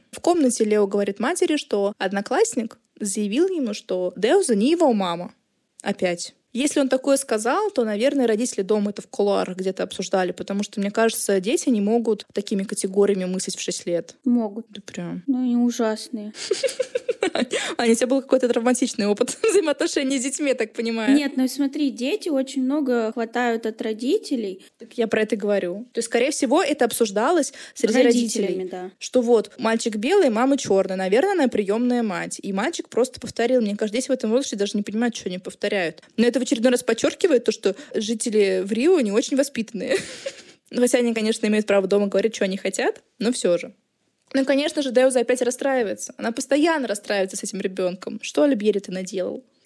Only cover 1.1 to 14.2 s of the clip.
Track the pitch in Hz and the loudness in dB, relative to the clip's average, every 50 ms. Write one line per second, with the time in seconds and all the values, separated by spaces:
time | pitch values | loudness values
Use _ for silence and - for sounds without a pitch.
1.1 | 196 - 214 262 349 349 381 349 311 294 - - - 202 196 196 214 - 202 190 | -2 -2 -2 -2 0 0 0 0 0 -2 -2 -2 -2 0 0 -2 -2 -4 -4 -4
2.1 | 196 196 202 - 247 320 453 440 - - 220 226 - - _ _ _ - - 202 | -2 -4 -4 -2 0 2 2 2 0 -2 -6 -6 -10 -16 _ _ _ -8 -8 -6
3.1 | 190 - 208 202 196 254 339 392 381 339 269 220 208 - - - 185 185 180 180 | -4 -2 -2 -2 0 0 0 0 0 -2 -2 -4 -4 -6 -6 -4 -4 -2 -2 -4
4.1 | - - 180 220 311 403 381 381 240 202 202 269 330 339 349 285 233 208 190 180 | -2 0 2 4 4 4 4 4 2 2 4 4 4 4 4 4 4 4 2 -2
5.1 | 170 170 175 - - _ _ _ _ _ _ _ _ - - 196 202 - - 180 | -2 -4 -8 -12 -16 _ _ _ _ _ _ _ _ -8 -4 -4 -2 0 0 0
6.1 | 170 175 - - - _ _ _ - 233 269 294 - 320 277 262 262 262 269 285 | 0 -2 -6 -10 -14 _ _ _ -4 -2 -2 0 2 2 2 2 2 0 2 2
7.1 | 277 269 - - 233 214 214 247 269 370 427 415 403 - 233 220 208 202 226 277 | 2 2 2 0 -2 -2 0 0 0 0 0 0 0 0 0 0 0 0 0 0
8.1 | 294 277 254 226 220 208 247 247 - - 196 185 214 214 202 208 202 - 180 - | 2 2 2 2 2 2 0 -2 -2 -4 -2 0 0 0 0 -2 -4 -6 -10 -8
9.1 | - - 202 202 196 190 185 190 185 180 190 190 190 - 185 - - - 196 - | -2 0 0 2 2 0 0 -2 -4 -4 -4 -4 -4 -4 -6 -6 -6 -8 -4 -2
10.1 | - 190 185 180 - - 214 - 196 202 208 - - - 196 202 208 - 226 226 | 0 0 0 0 -4 -6 -8 -6 -4 -4 -4 -4 -4 -4 -4 -2 0 2 2 2
11.1 | 220 - - - 202 196 185 196 277 349 - - 254 208 202 208 226 240 226 240 | 2 0 0 0 0 0 2 0 -2 0 0 0 2 2 2 2 2 2 2 0
12.1 | 220 208 - - - - 202 - 226 196 196 208 - - - 196 190 202 202 202 | -2 -2 -4 -8 -8 -8 -6 -2 -2 -2 -2 -4 -4 -4 -4 -2 2 2 4 4
13.1 | 202 190 185 180 185 190 - - 180 - - - 185 - - - 175 170 165 - | 2 0 -2 -2 -4 -4 -4 -6 -8 -8 -6 -6 -6 -6 -4 -4 -2 -2 -4 -6
14.1 | - _ | -14 _